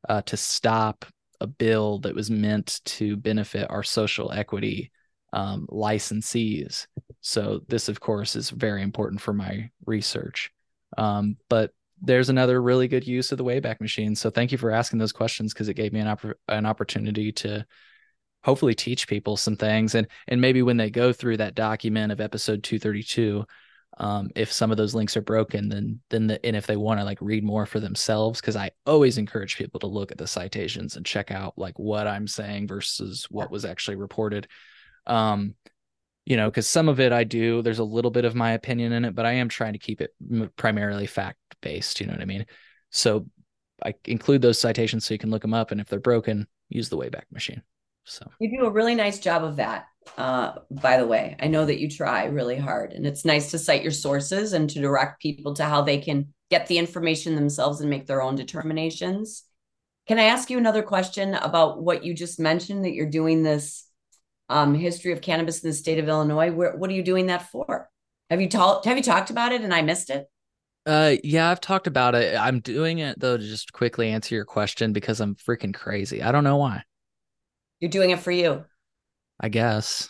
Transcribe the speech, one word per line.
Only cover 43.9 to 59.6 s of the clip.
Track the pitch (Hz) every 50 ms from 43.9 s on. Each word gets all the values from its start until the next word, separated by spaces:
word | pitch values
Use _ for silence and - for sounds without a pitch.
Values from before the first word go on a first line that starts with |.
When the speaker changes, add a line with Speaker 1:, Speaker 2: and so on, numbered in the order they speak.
| 104 _ _
Speaker 1:
include | - 117 110 - - 143 139
those | 123 120 117 -
citations | - 120 110 120 117 110 - 110 -
so | - 113
you | 104
can | - 110
look | 110 110 -
'em | 110 110
up, | 113 113 -
and | 104 104
if | 104 _
they're | - 101
broken, | - 127 120 117 110 - 110 104 107 _ _ _ _ _
use | - 117 113 -
the | - 76
Wayback | 64 62 - - - _
Machine. | - - - - - 120 - _ _ _ _ _ _ _ _
So | - - - - - _ _
Speaker 2:
You | 220 220 226 262
do | 262
a | 226
really | 202 214 226 233 240
nice | 233 208 208 202 202
job | - 180 165 165 160
of | 156 147 143
that, | 113 107 113 98 - _ _ _ _ - - -
uh, | 123 131 127 127 117 - - - - _
by | - 143 - 131 127 127
the | 123
way. | 113 113 110 107 - 143 -
I | - 151
know | 156 156 156
that | 147 147 -
you | - 156
try | 147 - 147 - 120 101 101
really | - 143 147 123 120 123 139
hard, | 143 135 - - 98 - -
and | - 147
it's | 143 143 - -
nice | 165 151 151 147 -
to | - 165
cite | 156 - 151 135 -
your | 160
sources | 151 - - 143 139 143 139 - 185 196 214 214 190
and | 165 156 147
to | 147 147
direct | 139 139 139 135 135 147 - _
people | - 151 147 - 143 143 143
to | 143 151
how | 151 147 147 143
they | 151 143 143
can | 143 170 147 139 143 143 _ _ _ _
get | 175 - -
the | - 180 170
information | 170 170 - 175 165 165 160 156 - 170 160
themselves | 151 147 143 143 143 127 143 147 151
and | 147 147
make | 143 135 139 -
their | 139 135 131
own | 131 139
determinations. | 135 127 - - 156 151 156 156 160 160 165 160 - 175 180 190 202 220 214 - - - _ _ _